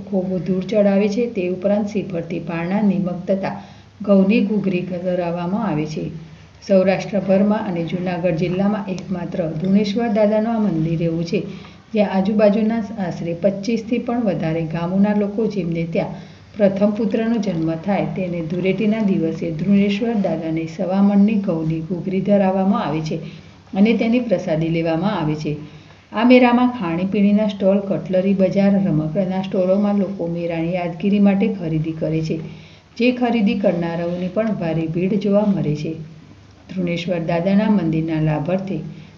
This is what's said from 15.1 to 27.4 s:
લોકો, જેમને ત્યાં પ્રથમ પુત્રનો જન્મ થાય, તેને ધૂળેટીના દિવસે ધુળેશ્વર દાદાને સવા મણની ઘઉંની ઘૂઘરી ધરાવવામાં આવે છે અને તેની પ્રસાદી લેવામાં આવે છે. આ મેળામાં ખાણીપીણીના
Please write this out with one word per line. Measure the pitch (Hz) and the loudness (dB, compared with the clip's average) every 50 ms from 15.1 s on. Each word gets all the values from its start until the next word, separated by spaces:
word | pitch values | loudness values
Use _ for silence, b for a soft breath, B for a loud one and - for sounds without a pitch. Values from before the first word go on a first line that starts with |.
| 208 | 4
લોકો, | 208 208 196 - 240 220 | 2 0 0 0 -2 -2
જેમને | 202 - 196 170 165 165 165 165 | -2 -2 -2 -4 -2 -2 -4 -4
ત્યાં | 165 - 208 160 - B B B B B B B B | -2 -2 -2 -4 -4 B B B B B B B B
પ્રથમ | - - 208 190 196 196 208 220 | -2 2 2 2 2 2 2 0
પુત્રનો | 208 226 233 196 - 233 226 226 233 226 | 2 0 0 0 0 0 0 0 0 0
જન્મ | 196 196 175 165 160 160 165 | 0 -2 -2 -2 -2 -2 -2
થાય, | 165 - 196 202 175 156 151 | -2 -2 -2 -2 0 -2 -2
તેને | - - 185 175 170 170 | -4 -4 -4 -4 -4 -4
ધૂળેટીના | 165 156 185 175 180 190 185 196 226 208 214 226 | -4 -4 -4 -2 0 0 0 2 2 0 2 2
દિવસે | 214 190 180 165 160 160 160 - 165 170 | 2 2 2 2 0 0 -2 -2 -4 -4
ધુળેશ્વર | 160 156 170 196 202 196 202 202 202 202 240 233 233 | -4 -2 0 4 4 4 4 4 2 0 0 0 0
દાદાને | 208 190 175 160 160 165 160 160 165 165 160 | 0 0 0 -2 -2 -2 -2 -2 -2 -4 -4
સવા | - - 190 175 190 196 | -6 -4 -4 0 2 4
મણની | 202 202 202 202 202 220 226 196 | 4 4 6 6 6 6 4 2
ઘઉંની | - 190 170 160 160 160 160 160 | 0 0 -2 -2 -2 -2 -2 -2
ઘૂઘરી | 160 - 185 170 156 196 185 190 | -4 -4 -6 -6 -4 -2 -2 -2
ધરાવવામાં | - 214 202 196 170 190 190 190 190 196 226 233 202 | 2 2 4 4 4 4 2 2 2 2 2 0 0
આવે | 147 151 160 | -2 -2 -4
છે | 156 - 175 156 B B B B B B B B B - | -4 -4 -6 -6 B B B B B B B B B -8
અને | - 196 208 226 233 | 0 2 4 4 4
તેની | - 240 226 226 254 | 2 2 2 2 0
પ્રસાદી | 240 - 185 175 - 185 160 156 165 165 | 2 0 0 0 0 0 -2 0 0 0
લેવામાં | 165 165 165 165 165 160 180 208 214 175 | 0 0 0 0 0 0 0 0 -2 0
આવે | 160 151 151 | -2 -2 -2
છે. | 151 151 151 147 B B B B B B B B B B B | -2 -4 -4 -6 B B B B B B B B B B B
આ | - 208 233 | -4 0 4
મેળામાં | 247 254 247 254 240 240 240 247 247 | 6 8 8 8 6 4 4 2 2
ખાણીપીણીના | 233 - - 226 226 175 185 196 214 208 202 202 202 208 | 0 -2 -4 -4 -2 -2 -2 -2 0 2 4 4 4 4